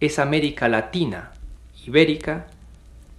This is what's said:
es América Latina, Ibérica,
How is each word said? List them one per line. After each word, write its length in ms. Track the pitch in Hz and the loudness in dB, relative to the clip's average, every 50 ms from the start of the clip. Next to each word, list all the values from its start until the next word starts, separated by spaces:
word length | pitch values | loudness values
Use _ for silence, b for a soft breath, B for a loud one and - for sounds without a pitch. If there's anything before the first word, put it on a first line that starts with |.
es 180 | 151 147 - - | -2 -2 0 0
América 480 | 143 143 151 156 147 143 147 - 131 117 | 0 2 2 2 0 0 0 0 2 2
Latina, 640 | 113 110 107 - - 180 165 123 95 85 - - - - - - - - - - - - - | 2 2 0 -2 -2 -2 -2 -2 -2 -6 -10 -14 -16 -16 -16 -16 -16 -18 -20 -20 -20 -18 -6
Ibérica, 600 | 120 123 151 160 156 151 156 - 156 156 170 170 - - - - - - - - - - - - - - | 2 6 6 6 6 4 -2 -4 -6 -6 -6 -8 -14 -18 -20 -20 -20 -20 -20 -20 -20 -20 -20 -20 -20 -18